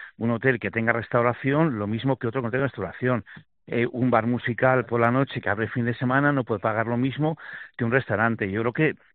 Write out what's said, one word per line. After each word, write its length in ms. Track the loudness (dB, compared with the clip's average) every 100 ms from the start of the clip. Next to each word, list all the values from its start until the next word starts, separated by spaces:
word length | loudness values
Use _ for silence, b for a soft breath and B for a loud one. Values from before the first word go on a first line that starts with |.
| B -6
un 140 | -2
hotel 280 | 0 0 0
que 120 | -2
tenga 200 | -2 0
restauración 840 | 0 0 2 2 0 0 2 2 0
lo 80 | -2
mismo 320 | -2 -2 -2
que 100 | -2
otro 140 | -4
que 60 | -2
no 40 |
tenga 140 | -2 -2
restauración. 600 | -4 -8 -2 0 0 B B -20 _ -6
Eh, 160 | -2 -2
un 180 | 0 2
bar 180 | 4 2
musical 580 | 0 -2 2 4 4 2
por 160 | 2
la 100 | 2
noche 300 | 4 0 -2
que 80 | -2
abre 160 | -2 -2
el 60 |
fin 120 | -2
de 100 | -2
semana 380 | -2 0 2 2
no 140 | 0 0
puede 160 | -2
pagar 260 | 0 0 0
lo 80 | 0
mismo 420 | 0 0 -2 -2 B B B -4
que 80 |
un 80 | 0
restaurante. 580 | 2 2 2 2 0 -2
Yo 120 | -2
creo 100 | -2
que, 240 | 2 0 0 _